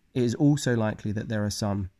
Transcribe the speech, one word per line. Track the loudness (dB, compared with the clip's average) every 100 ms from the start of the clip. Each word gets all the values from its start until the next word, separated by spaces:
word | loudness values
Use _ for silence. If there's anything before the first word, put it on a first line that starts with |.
| _
it | -2
is | 0
also | 2 4 4 2
likely | 0 0 -2 -4
that | -6 -4
there | -2
are | -2
some | -2 -2 -2 -4 -10